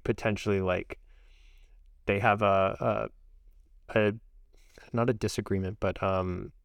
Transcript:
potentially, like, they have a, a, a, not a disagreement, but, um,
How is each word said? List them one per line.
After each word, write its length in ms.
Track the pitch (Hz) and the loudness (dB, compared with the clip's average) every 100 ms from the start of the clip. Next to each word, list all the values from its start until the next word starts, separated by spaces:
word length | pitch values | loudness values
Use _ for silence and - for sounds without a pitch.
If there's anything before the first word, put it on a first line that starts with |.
potentially, 560 | - 110 110 104 107 98 | -4 -2 -2 -2 0 0
like, 400 | 92 90 - - - - - - - - - - - - - | 0 -2 -4 -14 -20 -20 -20 -20 -20 -20 -20 -20 -20 -10 -2
they 140 | 101 | 2
have 220 | 107 104 | 4 4
a, 680 | 101 98 95 - 120 104 - - - - - - _ - - | 4 4 2 0 -2 -2 -4 -10 -20 -20 -20 -20 _ -20 -4
a, 60 | 113 | 2
a, 140 | 107 110 - - - - - - - | 2 0 -10 -20 -20 -20 -20 -20 -8
not 180 | 117 120 | -2 0
a 20 | |
disagreement, 640 | 113 107 - 101 98 92 107 | 0 -2 -4 -2 -2 -4 -4
but, 200 | 98 - | -4 -2
um, 520 | 98 95 92 90 - - | 0 0 0 -4 -8 -16